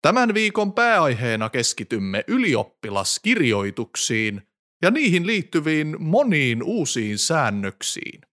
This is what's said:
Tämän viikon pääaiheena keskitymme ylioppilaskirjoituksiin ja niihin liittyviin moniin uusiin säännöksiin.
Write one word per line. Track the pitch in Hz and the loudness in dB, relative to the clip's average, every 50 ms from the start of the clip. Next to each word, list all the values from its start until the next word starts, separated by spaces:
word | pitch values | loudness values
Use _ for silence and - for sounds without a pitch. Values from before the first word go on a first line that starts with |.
Tämän | - 151 202 254 247 226 202 | 4 4 4 4 2 2 2
viikon | 220 220 208 202 220 208 202 190 | 2 0 0 0 0 -2 0 2
pääaiheena | 233 240 233 226 185 160 143 120 104 123 120 113 110 110 107 | 2 2 4 4 4 4 2 2 0 0 -2 0 0 -2 -2
keskitymme | - 127 117 - - - 107 _ - 104 95 95 95 104 - | -2 -2 -2 -2 -4 -6 -6 _ -4 -2 -2 -2 -2 -4 -2
ylioppilaskirjoituksiin | - 220 262 247 190 131 107 110 - _ _ - 107 101 98 95 - - - - 214 254 226 151 120 107 101 98 101 - - 113 - - - - - 120 110 110 107 101 101 - _ _ _ _ _ _ _ | -2 -2 0 2 2 0 0 -2 -4 _ _ -10 -4 -4 -2 -2 -2 -4 -2 0 0 2 2 4 2 2 2 0 -2 -4 -6 -8 -8 -6 -6 -4 -2 0 0 0 -2 -4 -6 -14 _ _ _ _ _ _ _
ja | - 180 | 0 2
niihin | 233 311 294 214 170 180 170 | 2 2 2 2 2 2 2
liittyviin | 196 226 202 160 - - 165 151 160 156 156 156 151 156 - | 0 -2 -2 -2 -2 -4 -2 0 0 0 0 0 -2 -6 -6
moniin | 165 156 175 247 294 247 180 147 135 123 117 113 - | -2 0 2 2 2 2 2 2 2 0 0 -2 -2
uusiin | - 226 226 151 - - 123 110 107 104 | -2 -2 -2 -2 -2 -2 -2 -2 -2 -2
säännöksiin. | 101 - - 160 160 135 110 101 101 101 98 - _ - - - - - - - - _ _ | -2 -2 0 2 2 2 0 0 -2 -4 -6 -8 _ -8 -8 -8 -8 -10 -12 -16 -18 _ _